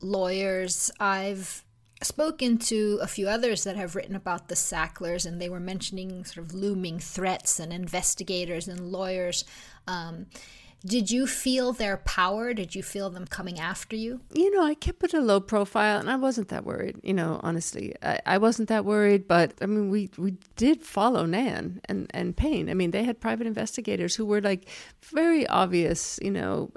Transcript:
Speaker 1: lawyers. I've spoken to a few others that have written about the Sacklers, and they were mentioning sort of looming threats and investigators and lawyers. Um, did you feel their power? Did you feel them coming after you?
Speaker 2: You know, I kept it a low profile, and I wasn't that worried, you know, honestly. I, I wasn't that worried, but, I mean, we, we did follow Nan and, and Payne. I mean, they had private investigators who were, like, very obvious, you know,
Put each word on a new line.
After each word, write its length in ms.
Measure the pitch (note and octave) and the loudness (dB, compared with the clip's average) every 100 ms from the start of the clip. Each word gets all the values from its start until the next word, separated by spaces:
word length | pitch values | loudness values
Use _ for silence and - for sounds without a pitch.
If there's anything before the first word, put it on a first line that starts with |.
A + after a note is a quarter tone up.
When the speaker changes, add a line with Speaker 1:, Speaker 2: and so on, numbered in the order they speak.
Speaker 1:
lawyers. 880 | F#3 G3+ F#3 F#3+ G3 F#3 F#3 F3+ - - | -2 0 2 0 0 0 -2 -2 -2 0
I've 640 | G3+ F#3+ G3 G3 F#3 - - _ _ - | 0 2 -2 -4 -8 -10 -14 _ _ -8
spoken 560 | - - D#4 D#4 B3 A3+ | -6 0 0 2 2 2
to 400 | - A3 G#3+ G#3 | 2 0 2 0
a 60 | - | -2
few 200 | - G3 | -2 0
others 380 | A3+ A#3+ G3+ | 2 2 0
that 120 | G3+ G3 | -2 -4
have 200 | F3+ F3+ | -4 -6
written 180 | - | -6
about 340 | G3 - F3 - | -6 -4 -6 -4
the 60 | |
Sacklers, 680 | F3 - F3 D#3+ - E3+ F3 | -2 -2 -2 -4 -4 -6 -4
and 160 | F3 E3+ | -4 -6
they 80 | F3+ | -6
were 100 | F3+ | -6
mentioning 640 | F3+ F#3+ - F#3+ F#3 F#3 F3+ | -6 -6 -6 -8 -8 -10 -12
sort 180 | - | -12
of 80 | E3 | -10
looming 460 | F3+ G3+ G3 F3+ E3+ | -4 -2 -2 -4 -6
threats 600 | - - F#3 F#3 - - | -8 -4 -2 -2 0 -2
and 140 | D#3+ | -2
investigators 960 | F3 F3+ F3+ F3 - F#3+ F#3 F3 E3 E3+ | -6 -4 -2 0 -2 -2 -4 -2 -4 -6
and 240 | F3+ F3 | -8 -8
lawyers. 540 | F3+ F#3+ F#3 F3+ F3 - - - - - | -4 -2 -2 -2 -2 -6 -10 -20 -16 -8
Um, 380 | F3+ E3 E3 F#3+ - - - - - | -6 -6 -10 -14 -16 -20 -20 -20 -14
did 260 | F#3 A#3+ F#3+ | -2 0 2
you 160 | A#3+ C4+ | 2 0
feel 460 | - C4+ B3+ B3 | 0 0 2 2
their 240 | A#3+ G#3+ G3 | 0 -2 -2
power? 580 | - - F#3 G#3 A#3 | -2 2 2 2 -2
Did 220 | A3+ F3+ F#3+ | -4 -6 -8
you 60 | |
feel 280 | F#3 G3+ G3 | -8 -6 -6
them 160 | F3+ F3+ | -6 -10
coming 320 | - F#3 F3 | -8 -8 -6
after 380 | D#3+ F#3+ - A3 | -4 -6 -6 -6
you? 240 | A3+ B3 - | -6 -6 -4
Speaker 2:
You 220 | - F#4+ | 2 4
know, 80 | G4 | 6
I 120 | D#4 | 4
kept 280 | D4+ - - | 2 -2 0
it 120 | E4+ | 0
a 60 | D#4+ | 2
low 200 | A#3+ G3+ | 6 4
profile, 580 | G3 A3 G3+ - G#3+ G#3 | 4 0 2 2 2 2
and 100 | - | 0
I 60 | |
wasn't 340 | C4 C4+ A#3+ G3+ | 0 2 0 -2
that 160 | - | -4
worried, 360 | - - - - | -4 -4 -4 -6
you 120 | - | 0
know, 260 | F#3+ E3 D#3+ | 0 2 0
honestly. 520 | - E3 E3 - - - | -2 -2 -4 -6 -8 -6
I, 180 | - - | -2 -2
I 140 | - F#3+ | 2 4
wasn't 300 | A3 A3+ A3 | 4 2 2
that 160 | A3 | 0
worried, 420 | G3 G#3 G#3 G3+ F#3+ | 2 4 6 6 6
but, 280 | E3+ E3+ - | 6 6 2
I 60 | G3 | 0
mean, 240 | G#3+ G3+ | 2 2
we, 200 | G#3 F#3+ - | 0 -2 -2
we 200 | F#3 F#3 - | -2 -2 -8
did 280 | - A#3+ D#4 | 2 4 4
follow 420 | - - A3 A#3 | 2 2 4 4
Nan 560 | E3 F#3 B3+ - - F3+ - | 2 2 0 -2 -4 -8 -6
and, 220 | G3 - | -6 -4
and 260 | - F3+ F3 | -4 -4 0
Payne. 320 | C#4 B3+ E3 | 0 2 0
I 60 | |
mean, 180 | F#3 F3 | 0 0
they 100 | E3+ | 0
had 180 | A#3+ A#3 | 0 -2
private 280 | A3+ A3+ A#3 | -2 -2 -2
investigators 640 | G#3+ A3 - A3 G3 F3 | -2 -4 -4 -4 -2 0
who 120 | - G#3+ | 0 0
were, 160 | G#3 | 2
like, 260 | G3+ F#3+ - - - - | 2 0 -4 -18 -18 -20
very 420 | - D#4+ E4 D#4+ - | -4 2 4 4 4
obvious, 720 | - F#3 F3 E3 E3+ - - | 4 4 4 2 0 -4 -4
you 80 | - | -2
know, 400 | G3 F#2 - - | -2 0 -2 -4